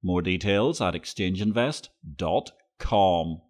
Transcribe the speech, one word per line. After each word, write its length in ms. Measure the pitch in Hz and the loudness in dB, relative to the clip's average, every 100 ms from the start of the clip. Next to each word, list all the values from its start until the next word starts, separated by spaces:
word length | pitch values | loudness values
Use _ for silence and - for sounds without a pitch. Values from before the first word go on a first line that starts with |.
More 200 | 92 90 | 0 0
details 580 | 87 92 101 101 123 165 | 0 -2 2 2 2 0
at 140 | 98 | -2
exchangeinvest 960 | 85 - - 92 92 104 107 127 151 - _ 85 71 | -2 -8 -4 -2 0 0 2 0 -2 -12 _ -18 -6
dot 360 | 82 98 - _ _ _ | 0 0 -2 _ _ _
com. 640 | - 107 95 87 82 80 _ | 0 4 4 4 0 -6 _